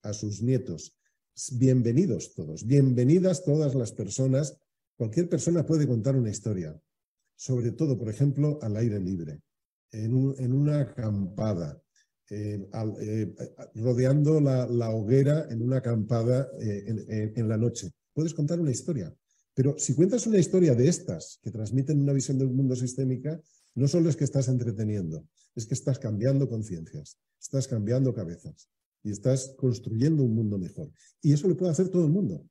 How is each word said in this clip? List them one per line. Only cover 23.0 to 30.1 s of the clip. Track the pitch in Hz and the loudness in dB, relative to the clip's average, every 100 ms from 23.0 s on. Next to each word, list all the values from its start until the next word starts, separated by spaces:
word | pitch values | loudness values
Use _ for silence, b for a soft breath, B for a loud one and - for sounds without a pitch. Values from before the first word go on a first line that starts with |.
| 131 127 147 165 _ b b | -2 -2 -6 -10 _ b b
no | - 139 | 0 2
solo | 175 170 | 4 2
es | 139 | 2
que | |
estás | 139 139 127 | 0 0 0
entreteniendo, | 123 113 104 107 104 85 78 - _ b | 0 -2 -2 -2 -2 -4 -8 -14 _ b
es | - 107 | -14 -8
que | |
estás | 135 - 131 | -6 -4 -4
cambiando | 117 104 120 139 135 | -4 -2 0 2 0
conciencias, | 113 107 85 80 76 71 - _ _ | -4 -6 -10 -12 -16 -16 -20 _ _
estás | - 135 131 | -6 -4 -2
cambiando | 113 101 123 135 | -4 0 0 0
cabezas | 107 87 85 143 - _ _ _ _ | -2 -8 -10 -16 -20 _ _ _ _
y | 104 | -10
estás | 101 131 131 - - | -2 0 0 -2 -4
construyendo | 131 110 - 110 139 | -2 -2 -4 0 2